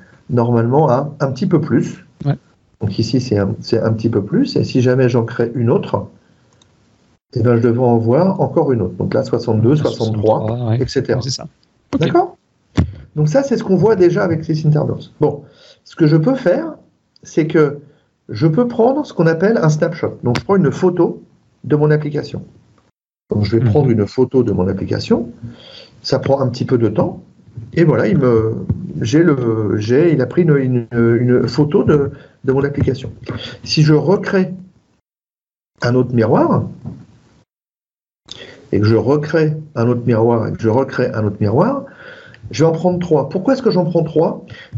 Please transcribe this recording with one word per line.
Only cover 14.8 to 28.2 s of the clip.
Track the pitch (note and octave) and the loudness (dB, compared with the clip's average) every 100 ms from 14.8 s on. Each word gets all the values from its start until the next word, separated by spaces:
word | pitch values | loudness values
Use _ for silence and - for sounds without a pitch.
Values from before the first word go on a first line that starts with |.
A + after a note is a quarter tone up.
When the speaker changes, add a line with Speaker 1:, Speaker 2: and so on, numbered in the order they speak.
| B2 G#2 - - | 0 -6 -10 -2
Speaker 1:
Bon, | D3 - - _ - _ | -2 -2 -12 _ -20 _
ce | _ - | _ 0
que | D3+ | 4
je | D#3+ | 4
peux | G3 C4 | 2 0
faire, | - A#3+ E4 D4+ _ _ _ _ | 0 0 -2 -12 _ _ _ _
c'est | - - D3+ | -6 -2 0
que | E3+ C#3+ D3 - _ _ _ - | 2 2 -2 -14 _ _ _ -12
je | G#2+ D#3+ | -2 0
peux | F#3+ A#3+ | 2 0
prendre | - A#3 D4 C#4+ | 2 2 0 -2
ce | |
qu'on | - E3 | 0 0
appelle | E3 G3 A#3 | 2 2 2
un | D#3 | 2
snapshot. | D3+ E3+ - G#2 - | 2 -2 -4 -8 -4
Donc | B2 A#2+ | -4 -2
je | |
prends | - G3 | 0 2
une | D3 | 2
photo | - F#3 F3 G3 - - _ _ _ | 0 0 2 0 -2 -16 _ _ _
de | A#2+ D3+ | -2 0
mon | D3+ | 2
application. | D3+ D3 D3 - - - - _ _ _ _ _ _ - | 0 -2 -6 -8 -12 -16 -20 _ _ _ _ _ _ -4
Donc | G#2 | -2
je | G2+ A2+ | 0 2
vais | |
Speaker 2:
Mhm. | A#2 | 4
Speaker 1:
prendre | D3 C3 | 4 4
une | A2 G2+ | 2 0
photo | - B2+ C3 | 0 0 2
de | A2+ | 0
mon | F#2+ F#2+ | 0 -2
application. | F#2+ - G#2 - A#3 - - - - - - - - | -2 -4 -4 0 -2 -2 -12 -18 -18 -20 -20 -20 -16
Ça | - C3 | -4 -2
prend | - C3+ | 0 0
un | C3 | 0
petit | - A#2+ | -4 -2
peu | B2 | 0
de | G#2+ | 0
temps. | - F3 - - _ - - - | 0 -4 -6 -16 _ -20 -20 -6
Et | E3 | 0
voilà, | E3 A#2 A3 | 2 2 2
il | |
me, | E3 | 2